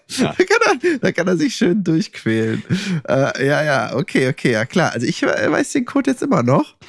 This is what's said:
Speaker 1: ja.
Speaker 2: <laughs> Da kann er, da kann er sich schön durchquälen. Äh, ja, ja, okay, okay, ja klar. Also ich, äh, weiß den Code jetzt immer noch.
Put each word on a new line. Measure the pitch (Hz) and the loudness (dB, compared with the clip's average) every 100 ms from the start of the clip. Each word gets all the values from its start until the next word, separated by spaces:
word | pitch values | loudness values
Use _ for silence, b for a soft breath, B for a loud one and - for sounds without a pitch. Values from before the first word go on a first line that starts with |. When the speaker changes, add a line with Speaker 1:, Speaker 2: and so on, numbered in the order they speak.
| - 254 | -6 -2
Speaker 1:
ja. | 240 - | -2 2
Speaker 2:
<laughs> | |
Da | 370 | 2
kann | 453 440 294 | 4 2 2
er, | 349 285 | 0 0
da | - | 0
kann | 175 180 | 0 0
er | 180 | 0
sich | 285 - | 0 0
schön | 175 208 | 0 0
durchquälen. | 170 160 - - 113 110 110 113 - 190 202 165 - | 0 -2 -2 -6 -2 0 0 -2 -2 -4 -2 -4 0
Äh, | 135 135 - 139 | 0 0 0 0
ja, | 143 | 2
ja, | 151 131 110 117 | 2 0 0 -4
okay, | - - 127 | -2 0 0
okay, | - 139 | 0 0
ja | 110 117 | 0 0
klar. | 185 139 | 0 0
Also | 113 123 | 0 -4
ich, | - | -2
äh, | 185 - - | -2 0 0
weiß | - 285 | 0 0
den | 285 | -2
Code | 247 277 269 | -2 -2 0
jetzt | 254 | -2
immer | 285 175 | 0 0
noch. | 123 151 - - | 4 2 0 -8